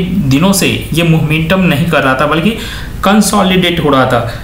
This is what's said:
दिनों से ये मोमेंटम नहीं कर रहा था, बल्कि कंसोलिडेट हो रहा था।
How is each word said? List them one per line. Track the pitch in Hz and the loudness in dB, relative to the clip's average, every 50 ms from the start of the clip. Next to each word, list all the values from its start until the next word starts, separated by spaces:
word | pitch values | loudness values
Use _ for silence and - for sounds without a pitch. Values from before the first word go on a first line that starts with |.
| 180 | 0
दिनों | - - 202 147 131 131 143 175 202 190 | 0 -2 -2 0 2 2 2 2 2 2
से | - 165 127 107 110 - - - | 2 0 -2 -2 -2 -4 -4 -2
ये | 160 170 | 0 2
मोमेंटम | 160 160 151 135 147 156 160 160 - 190 190 | 2 2 2 0 0 -2 -2 0 0 0 2
नहीं | 185 160 147 - 170 | 2 2 2 0 0
कर | 170 156 143 135 | 0 0 0 0
रहा | 131 131 | 0 0
था, | 131 151 143 | 0 0 0
बल्कि | 151 165 165 214 226 - - - - - - - - - - | 0 0 0 0 -2 -2 -6 -10 -10 -10 -10 -10 -8 -4 0
कंसोलिडेट | 190 208 220 208 - 214 208 190 190 185 185 180 170 170 165 147 | 2 2 4 2 2 2 0 0 2 2 0 0 0 0 0 0
हो | 147 | 2
रहा | 139 131 127 | 2 2 2
था। | - 123 117 113 - - - | 2 0 -2 -2 -4 -6 -8